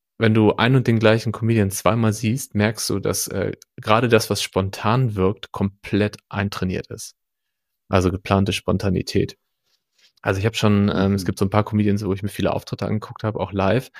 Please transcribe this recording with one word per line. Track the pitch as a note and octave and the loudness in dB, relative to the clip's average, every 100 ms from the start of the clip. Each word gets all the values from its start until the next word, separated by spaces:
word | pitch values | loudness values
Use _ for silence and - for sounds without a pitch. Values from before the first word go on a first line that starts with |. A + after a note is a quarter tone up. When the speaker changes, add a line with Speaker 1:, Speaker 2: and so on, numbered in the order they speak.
| _ _ | _ _
Speaker 1:
wenn | A2+ | 2
du | A2 G#2+ - | 6 4 4
ein | A#2 C3 | 4 4
und | A#2+ | 2
den | A2+ | 4
gleichen | G#2+ A2+ A#2 | 4 4 0
Comedian | G#2 A2+ A2+ G2 | -4 0 2 2
zweimal | - F2 A2+ A2 | 2 0 2 0
siehst, | G#2+ G#2+ C3 - | 0 -2 -2 -4
merkst | G#2 G#2 A2 - | 0 0 -2 -4
du, | G2+ | -4
dass, | G2 F#2+ - | -2 -4 -4
äh, | G2 G2+ - _ - | -4 -6 -6 _ -14
gerade | - A2 A#2+ | 0 2 4
das, | A2 - | 2 2
was | G2+ | -4
spontan | - G2 F#2+ - G#2+ B2 B2+ | -2 -2 -4 -4 0 0 0
wirkt, | G#2 F#2 G#2+ - | 0 0 0 -10
komplett | - G2+ G2 - G2+ G#2 - _ | -4 -4 -4 -4 0 0 -4 _
eintrainiert | G2+ G2+ - F#2 F#2 - | -4 -4 -4 -4 -6 -8
ist. | G#2 - _ _ _ _ _ _ _ _ | -14 -16 _ _ _ _ _ _ _ _
Also | F#2+ F#2 | 2 2
geplante | F#2 - G2 F#2+ | -2 0 2 2
Spontanität. | G2 - F#2 G2 F#2 - G2 F#2+ - _ _ _ _ _ _ _ _ | -2 -2 -2 0 -2 -2 -2 -2 -6 _ _ _ _ _ _ _ _
Also | - F#2+ | -4 -2
ich | |
hab | A2 - | -2 0
schon, | G#2+ G2+ G2+ | 2 4 2
ähm, | E2+ G2 | 2 0
es | G2 | 0
Speaker 2:
Mhm. | F#2 | -2
Speaker 1:
gibt | G2 | -2
so | G2 | 0
ein | |
paar | G#2+ | 0
Comedians, | G#2 G#2+ G#2 G2+ | 0 0 0 0
wo | G#2 | -2
ich | G2 | -4
mir | G#2 | -6
viele | - G2 | -2 -2
Auftritte | - - - | -2 -6 -8
angeguckt | G2+ G#2+ - - | -4 -4 -6 -8
hab, | A2 G#2+ | -6 -4
auch | F#2+ | -4
live. | F#2+ F#2+ A2+ - | 0 0 0 -2